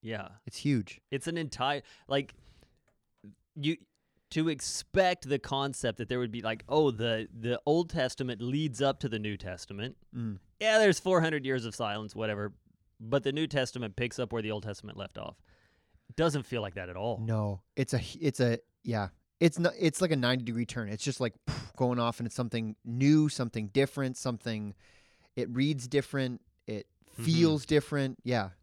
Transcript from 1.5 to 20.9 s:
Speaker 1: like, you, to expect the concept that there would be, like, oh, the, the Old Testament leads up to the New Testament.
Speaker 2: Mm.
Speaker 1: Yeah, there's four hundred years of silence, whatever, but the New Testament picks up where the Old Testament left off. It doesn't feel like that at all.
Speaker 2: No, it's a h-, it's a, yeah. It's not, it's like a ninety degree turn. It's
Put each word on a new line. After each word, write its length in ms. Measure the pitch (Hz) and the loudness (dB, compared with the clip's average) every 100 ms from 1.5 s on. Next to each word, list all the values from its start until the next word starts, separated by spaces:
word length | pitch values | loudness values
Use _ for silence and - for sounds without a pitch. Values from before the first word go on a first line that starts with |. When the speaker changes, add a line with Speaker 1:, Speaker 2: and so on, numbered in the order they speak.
| - 131 143 - - - | -4 -2 -2 -8 -20 -2
Speaker 1:
like, 260 | 139 139 - - _ _ _ _ _ _ _ 101 - _ - | -2 -2 -14 -20 _ _ _ _ _ _ _ -20 -20 _ -4
you, 220 | 147 170 _ _ _ _ _ | -2 -4 _ _ _ _ _
to 180 | 160 160 | -2 0
expect 800 | 143 - - - - 185 180 135 | -2 -6 -8 0 4 4 2 -2
the 120 | 139 | -4
concept 580 | - 135 139 131 123 110 | -2 -4 -2 -2 -4 -4
that 120 | 110 | -4
there 100 | 123 | -2
would 120 | 123 | -2
be, 100 | 113 | -4
like, 220 | 113 113 - | -6 -6 0
oh, 220 | 147 147 | 4 4
the, 360 | 110 117 113 113 110 | 2 0 0 -4 -8
the 220 | 117 123 - | -4 -2 2
Old 240 | 160 170 | 2 2
Testament 520 | 170 127 - 131 110 | -2 -2 -2 -6 -4
leads 400 | 120 143 156 110 | -2 0 -2 0
up 180 | 139 135 | 0 0
to 80 | 135 | -4
the 100 | 110 | -4
New 180 | 107 101 | -4 -6
Testament. 580 | 92 90 - 101 117 - _ 123 | -8 -10 -12 -10 -10 -10 _ -8
Speaker 2:
Mm. 240 | 113 98 _ _ | -6 -8 _ _
Speaker 1:
Yeah, 180 | 214 220 | 2 6
there's 220 | 208 175 | 6 6
four 220 | 190 185 | 4 4
hundred 240 | 160 147 131 | 4 0 0
years 200 | 131 117 | 0 -2
of 100 | - | -2
silence, 400 | 110 104 107 110 | -2 -2 -6 -4
whatever, 380 | 110 104 104 - _ _ _ _ | -2 -2 -4 -8 _ _ _ _
but 240 | 110 139 | -2 0
the 80 | 139 | 0
New 160 | 143 156 | -2 -2
Testament 480 | 143 127 127 113 98 | 0 -2 -4 -8 -4
picks 240 | 123 - | -4 -2
up 120 | 117 | -4
where 100 | 117 | -4
the 100 | 107 | -4
Old 120 | 104 | -6
Testament 340 | 104 101 107 98 | -6 -12 -12 -12
left 200 | 98 - | -12 -10
off. 180 | - - _ _ _ _ _ _ _ | -14 -14 _ _ _ _ _ _ _
It 60 | - | 0
doesn't 280 | 160 143 | 2 2
feel 180 | - 120 | -4 -4
like 140 | 104 92 | -4 -8
that 140 | 90 | -10
at 60 | 90 | -6
all. 240 | 110 117 | -4 -4
Speaker 2:
No, 380 | 113 110 104 98 _ - | 0 0 0 -4 _ -4
it's 180 | 131 | 0
a 60 | 127 | 0
h-, 180 | - - | -2 0
it's 180 | 160 - | 0 4
a, 200 | 123 117 _ _ | 2 2 _ _
yeah. 260 | - 110 98 - _ _ | -2 -2 -2 -6 _ _
It's 180 | 170 160 | 4 4
not, 160 | 170 - | 0 2
it's 220 | 165 - | 0 2
like 100 | 185 | 2
a 40 | 147 | 4
ninety 280 | 120 127 117 | 4 2 0
degree 220 | 117 120 | -2 -2
turn. 200 | 123 | -4
It's 140 | 104 | -4